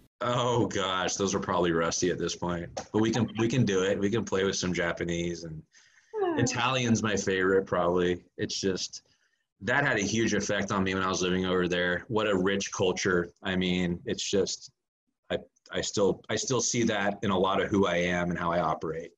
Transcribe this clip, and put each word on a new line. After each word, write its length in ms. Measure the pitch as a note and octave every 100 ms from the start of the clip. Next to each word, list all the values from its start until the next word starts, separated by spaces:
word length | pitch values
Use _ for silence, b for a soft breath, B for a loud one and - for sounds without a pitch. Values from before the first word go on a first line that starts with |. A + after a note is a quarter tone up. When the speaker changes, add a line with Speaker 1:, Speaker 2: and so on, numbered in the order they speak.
| _ -
Speaker 1:
Oh 460 | A#2+ B2 B2 A#2 G2
gosh, 480 | G2 F#2+ F#2 F2 -
those 180 | G2
are 60 | F#2+
probably 320 | G2 F2+ F2
rusty 400 | E2 E2 - F2+
at 80 | D#2+
this 160 | E2+ -
point, 340 | F2 F2 E2+ - -
but 80 | G#2+
we 80 | A2+
can, 180 | A#2 A2+ G#2+
we 80 | A2+
can 180 | C3 G#2
do 180 | F#2
it. 140 | F#2 B2+
We 140 | G2+
can 120 | A2+
play 200 | G2+ F#2+
with 120 | G2 F#2
some 160 | F#2
Japanese, 720 | F2 E2+ E2 F2 E2+ E2+ E2+ E2
and 160 | D#2 - - - _ _ A4
Speaker 2:
Hmm. 220 | F#4 D4+
Speaker 1:
Italian's 640 | - - A#2+ C3 A#2+ G#2+
my 140 | G#2+ G2
favorite, 500 | - F#2+ F#2 F#2+ F#2+
probably. 580 | F2+ F2 F2+ F2+ F2 - -
It's 220 | G#2 -
just, 440 | G2 F2+ - - - _ _ _ _ _
that 240 | G2 C3 C#3+
had 120 | A2+
a 40 |
huge 320 | G2 G#2+ A2+
effect 380 | G2+ G2+ G2+ G2
on 120 | G2+
me 100 | F#2+
when 100 | F#2+
I 40 | F#2
was 140 | F2+
living 240 | F2+ F#2 F#2
over 220 | F2+ F2+
there. 380 | F2 F2+ F2 -
What 200 | G#2+ G#2+
a 100 | G2
rich 340 | F#2 G2 -
culture! 560 | - F#2 F#2 G2+ F2+ F2 -
I 120 | G2+ F#2
mean, 440 | F#2 F2+ F2+ E2+ -
it's 240 | F#2 -
just, 420 | G2 F2 - - _ _ _ _ _ -
I, 80 | F2 - _ -
I 100 | F#2
still, 400 | F2+ - G2 E2+ -
I 60 | A2+
still 260 | - B2+
see 220 | - A#2+
that 360 | A#2 G#2 G2+ G2+
in 60 | G#2+
a 80 | F#2+
lot 240 | F#2+ G2
of 80 | F2
who 160 | G2+ F#2+
I 120 | F2
am 320 | F2 F2+ F2
and 100 | E2+
how 120 | E2+
I 80 | E2+
operate. 520 | D#2+ D#2+ E2+ D#2+ E2